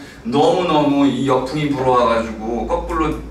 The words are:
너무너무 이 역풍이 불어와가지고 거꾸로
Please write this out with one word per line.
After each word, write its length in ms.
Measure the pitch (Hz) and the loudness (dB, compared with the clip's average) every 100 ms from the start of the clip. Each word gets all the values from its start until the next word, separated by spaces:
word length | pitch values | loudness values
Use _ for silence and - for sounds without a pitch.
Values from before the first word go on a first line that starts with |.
| - - | -14 -12
너무너무 800 | 113 143 160 180 175 151 143 139 139 | -2 2 4 2 2 2 2 4 2
이 200 | 120 135 | 2 0
역풍이 420 | 131 127 151 147 | 0 0 -2 -2
불어와가지고 1000 | 127 131 123 120 113 113 107 120 117 120 | 0 2 2 2 0 -2 -6 -6 -6 -4
거꾸로 520 | 170 - 165 156 - - | -4 -4 -4 -2 -4 -10